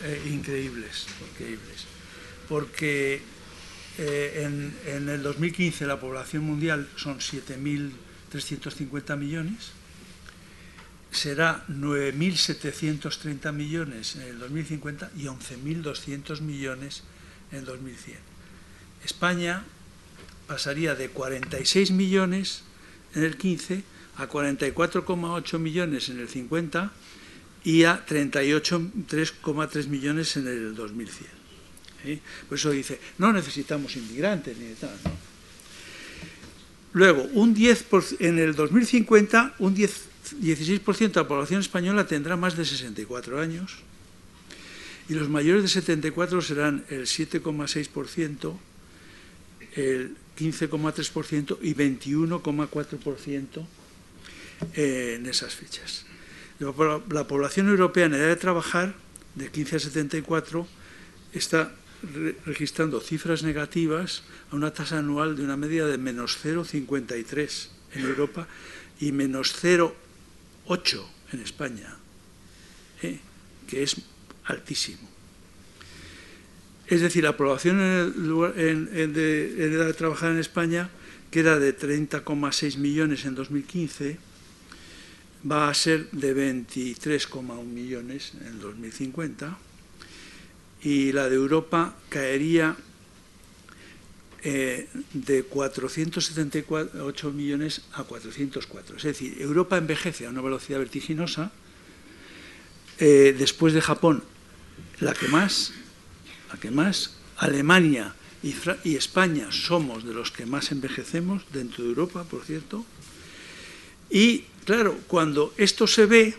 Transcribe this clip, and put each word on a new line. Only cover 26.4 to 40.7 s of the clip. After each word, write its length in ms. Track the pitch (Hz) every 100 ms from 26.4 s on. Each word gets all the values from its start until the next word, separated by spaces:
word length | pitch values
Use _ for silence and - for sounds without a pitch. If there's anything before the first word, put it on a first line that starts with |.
| 120 160 165 165 202 - - - - - - -
y 200 | - 160
a 220 | 165 180 -
treinta 380 | 156 143 143
y 100 | 139
ocho, 280 | 151 151 175 170 220 147
tres 240 | 151 160
coma 380 | - - 147 151
tres 180 | 151 139
millones 480 | 139 139 151 156 151
en 120 | 127
el 280 | 123 110 110
dos 160 | 107
mil 180 | 110 107
cien. 220 | - - - - - - - - -
¿Sí? 180 | 139 151 - - -
Por 100 | 139
eso 140 | 156
dice, 280 | 143 127 131 - -
"No 160 | 196
necesitamos 600 | 208 143 143 139 147 135 131
inmigrantes 640 | 110 117 180 196 139 113
ni 80 | 117
de 100 | 110
tal", 200 | 143 104
¿no? 80 | - 82 - - - - - - - - - - - - - - - - -
Luego, 300 | 175 190 151 131
un 200 | 233 226
diez 300 | 214 233 226
por, 220 | - 196 - -
en 200 | 170 170
el 160 | 160 151
dos 160 | 151
mil 140 | 190 233
cincuenta, 720 | 247 214 214 208 226 262 -
un 140 | 190
diez, 320 | 196 202 - - - - -
dieciséis 420 | 175 151 156